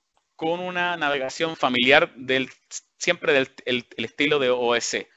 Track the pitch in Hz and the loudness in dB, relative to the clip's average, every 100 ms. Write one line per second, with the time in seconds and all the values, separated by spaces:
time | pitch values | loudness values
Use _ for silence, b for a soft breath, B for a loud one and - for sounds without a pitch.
0 | _ _ _ - 160 175 180 180 175 170 | _ _ _ -6 -4 -4 -4 -4 -4 -2
1 | 143 143 131 - 165 160 135 123 127 147 | -2 -2 -4 -4 -6 0 0 2 6 6
2 | 170 - 131 131 127 - _ - - _ | 4 -4 -2 -2 -2 -10 _ -18 -18 _
3 | - 175 165 139 131 - - 123 - - | -4 -2 2 2 0 -6 -4 -4 -6 -10
4 | 113 - 147 151 127 123 120 117 - 107 | -8 -2 0 2 2 0 2 0 -2 -6
5 | - | -8